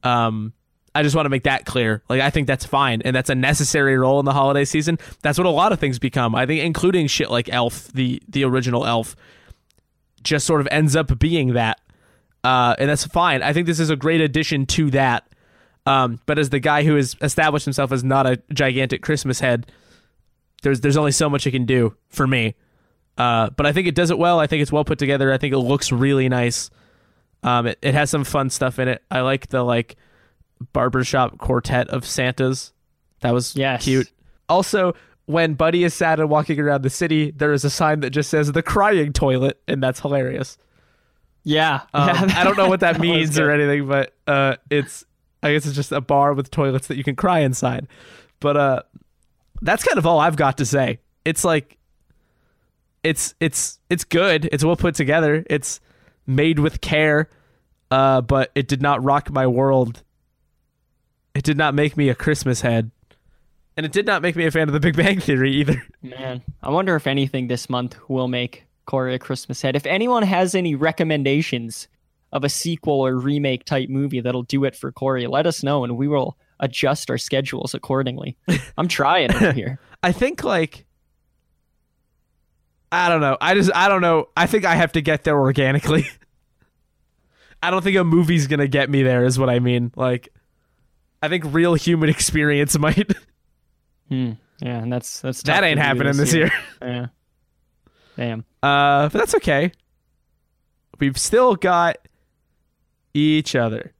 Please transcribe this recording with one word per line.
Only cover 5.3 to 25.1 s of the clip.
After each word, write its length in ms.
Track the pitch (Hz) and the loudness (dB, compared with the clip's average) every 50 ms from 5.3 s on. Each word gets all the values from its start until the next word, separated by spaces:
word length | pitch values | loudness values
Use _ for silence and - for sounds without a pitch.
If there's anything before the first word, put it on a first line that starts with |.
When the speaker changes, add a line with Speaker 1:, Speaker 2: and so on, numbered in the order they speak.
| 143 | 0
Speaker 1:
what 100 | 170 180 | 2 2
a 40 | 180 | 2
lot 200 | 156 147 180 214 | 4 4 4 2
of 80 | 202 160 | 2 0
things 200 | - 139 127 120 | 0 -2 -2 -2
become, 360 | - 127 - 143 120 113 110 | -4 -2 0 0 0 0 0
I 100 | 113 127 | 0 0
think, 160 | 131 160 156 143 | 0 0 -2 -2
including 440 | 170 156 - - 185 185 180 156 | -2 -2 0 0 2 2 2 0
shit 240 | 139 - - 151 - | 0 0 -2 -2 0
like 180 | 120 120 120 - | -2 -2 -2 -2
Elf, 360 | 117 123 120 107 - - - - - | -2 -2 -2 -2 -4 -8 -16 -10 -4
the, 280 | 131 131 123 127 - _ | -2 -2 -2 -2 -6 _
the 160 | - - 139 139 | -6 -2 0 0
original 420 | 131 123 131 120 127 120 120 - | 2 0 0 0 0 -2 -2 0
Elf, 300 | 113 117 117 113 - - _ - - - _ _ - - _ _ _ _ _ _ _ _ _ _ _ _ _ - | 0 -2 -2 -4 -6 -12 _ -20 -20 -20 _ _ -20 -20 _ _ _ _ _ _ _ _ _ _ _ _ _ -4
just 220 | - 156 147 - | -2 -2 -2 0
sort 160 | - 165 151 | 0 0 0
of 60 | 139 139 | 0 0
ends 260 | - 151 156 151 135 | 0 2 2 4 2
up 220 | 160 156 - 143 | 2 2 0 0
being 360 | 113 143 165 170 165 135 127 120 | 0 2 2 2 0 0 2 2
that. 280 | 120 113 110 95 _ _ _ - _ _ _ _ _ _ _ _ _ - | 2 0 0 -2 _ _ _ -20 _ _ _ _ _ _ _ _ _ 0
Uh, 320 | 123 127 127 123 120 117 | 2 2 4 4 2 2
and 100 | - 139 139 | 2 0 0
that's 160 | 147 139 - | 0 -2 -4
fine. 360 | 151 - 175 175 175 139 131 | -4 0 0 2 2 0 0
I 100 | - 139 | 0 0
think 140 | 143 170 175 | 0 0 0
this 120 | 165 170 151 | -2 0 0
is 100 | 165 151 | 0 0
a 60 | 156 | -2
great 260 | 135 131 160 165 165 | 0 0 0 2 2
addition 440 | 160 151 127 156 156 - 165 139 135 | 2 2 0 -2 -2 0 -2 -2 -2
to 240 | - - - 156 147 | -2 0 0 0 2
that. 360 | 131 139 135 127 117 - _ _ _ _ _ _ _ _ _ _ _ _ _ | 2 2 2 2 0 -2 _ _ _ _ _ _ _ _ _ _ _ _ _
Um, 320 | 135 139 135 127 123 117 113 _ | 0 2 2 2 0 -2 -6 _
but 100 | - 147 | -2 0
as 140 | 147 151 131 | 0 0 0
the 80 | 143 139 | 0 0
guy 240 | 120 151 147 147 147 | 0 2 2 2 4
who 120 | 156 151 | 4 4
has 200 | 147 135 123 - - | 4 2 0 -4 -4
established 440 | - 143 - - 156 156 147 151 - | -4 -2 0 2 0 2 0 0 -4
himself 260 | - 135 - 139 123 | -4 -2 -2 -2 -2
as 120 | 135 127 123 | -2 -2 0
not 240 | 131 135 135 131 | 0 2 2 2
a 120 | 127 127 117 _ _ 151 | 2 0 -2 _ _ -4
gigantic 480 | 127 147 131 123 131 131 120 135 - | -2 0 0 0 0 -2 -2 -4 -6
Christmas 380 | - - 156 143 - 135 127 - | -2 -2 -2 -2 -2 -4 -4 -2
head, 320 | 139 127 120 117 120 - _ _ _ _ _ _ _ _ _ _ _ _ _ _ _ _ _ - | 0 0 0 -2 -4 -10 _ _ _ _ _ _ _ _ _ _ _ _ _ _ _ _ _ -4
there's, 200 | - 143 139 117 | 0 0 0 2
there's 140 | 127 143 135 | 2 2 2
only 140 | 156 151 143 | 2 2 2
so 160 | 135 - 160 | 0 0 0
much 200 | 147 143 135 - | 0 0 -2 -2
it 40 | 139 | -2
can 140 | 123 131 123 | -2 -2 0
do 300 | 113 131 127 120 110 - _ _ _ | 2 2 2 2 0 -2 _ _ _
for 180 | - - 143 | -4 -2 0
me. 260 | 131 135 123 113 110 - _ _ _ _ _ _ _ _ _ _ _ _ | 0 2 0 0 -2 -4 _ _ _ _ _ _ _ _ _ _ _ _
Uh, 320 | - 123 120 117 113 113 - | -2 0 0 2 2 0 -2
but 140 | - - 143 | -2 0 0
I 80 | 143 147 | 0 0
think 140 | 180 185 | 0 0
it 80 | 175 143 | 0 2
does 160 | 170 175 165 | 2 2 2
it 80 | 170 - | 2 2
well. 200 | 165 175 175 165 | 2 2 4 2
I 60 | 151 | 2
think 160 | 147 165 151 | 0 0 -2
it's 100 | 147 - | 0 0
well 140 | 151 151 151 | 0 -2 0
put 140 | - 156 - | 0 -2 -2
together. 340 | 143 135 | 0 -2